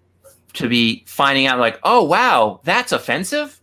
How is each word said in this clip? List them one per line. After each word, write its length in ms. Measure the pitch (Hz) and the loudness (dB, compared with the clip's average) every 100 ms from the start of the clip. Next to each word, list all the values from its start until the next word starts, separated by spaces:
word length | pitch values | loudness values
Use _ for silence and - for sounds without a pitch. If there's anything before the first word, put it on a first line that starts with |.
| _ _ - _ _ | _ _ -20 _ _
to 140 | - 131 | -8 -2
be 360 | 120 117 113 - | 0 0 -2 -8
finding 400 | - 139 135 135 | -2 0 2 0
out 140 | 123 | 2
like, 200 | 117 - | 0 0
"Oh, 200 | 180 240 | 2 2
wow, 580 | 160 185 240 143 107 95 | 4 2 2 2 0 -2
that's 280 | - 214 254 | -2 -2 -2
offensive." 680 | 131 - 131 185 294 294 - | -4 -2 -4 -4 -6 -6 -14